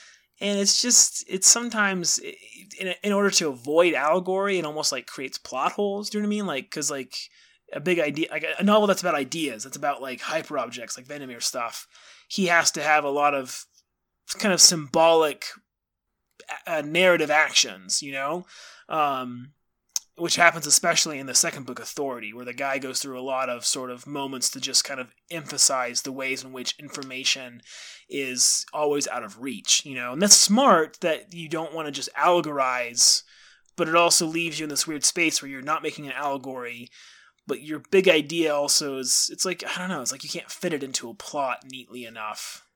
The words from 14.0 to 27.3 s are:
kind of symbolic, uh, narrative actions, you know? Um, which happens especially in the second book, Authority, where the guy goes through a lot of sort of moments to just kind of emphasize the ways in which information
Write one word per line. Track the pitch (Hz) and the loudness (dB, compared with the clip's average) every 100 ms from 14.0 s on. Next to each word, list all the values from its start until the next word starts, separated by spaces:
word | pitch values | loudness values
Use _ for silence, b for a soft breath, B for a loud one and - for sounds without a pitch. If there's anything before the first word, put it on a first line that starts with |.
| _ _ - - | _ _ -12 -2
kind | 214 | 0
of | 175 | 6
symbolic, | - 170 143 165 165 165 151 135 - - _ _ _ _ _ _ _ - - 147 - | 6 6 0 4 6 8 4 0 -10 -14 _ _ _ _ _ _ _ -20 -16 -12 -4
uh, | 160 | -4
narrative | 147 165 185 170 151 | 0 4 6 6 6
actions, | 151 151 - 120 95 95 - | 4 4 4 0 -4 -4 -4
you | 143 | -4
know? | 135 143 175 - B B B - | -6 -4 -4 -6 B B B -4
Um, | 156 147 131 123 123 131 _ _ _ _ - - - | 2 2 0 -4 -10 -14 _ _ _ _ -10 -10 -6
which | 170 - | -2 4
happens | 170 165 147 | 4 4 2
especially | - 175 151 165 139 | 2 4 2 0 -4
in | 135 | -2
the | |
second | 123 170 143 127 | 0 0 -2 -10
book, | 120 | -12
Authority, | 113 - 139 120 107 | -10 -6 -6 -6 -12
where | 117 123 | -12 -12
the | |
guy | 120 139 135 | -6 -4 -2
goes | 131 127 | -4 -6
through | 143 127 | -6 -8
a | |
lot | 131 131 131 | -4 -2 -2
of | 120 - | -2 -2
sort | 135 127 | -4 -6
of | 123 143 | -12 -10
moments | 143 139 131 - | -8 -6 -4 -4
to | 135 | -4
just | 135 123 | -2 0
kind | - 131 | 0 -6
of | 123 _ _ | -10 _ _
emphasize | 170 143 147 - 131 123 120 | -12 -8 0 2 2 -2 -4
the | 139 | -6
ways | 131 131 131 | -6 -6 -6
in | 131 | -8
which | 127 123 - | -10 -10 -10
information | 147 147 135 131 135 | -12 -12 -10 -6 -4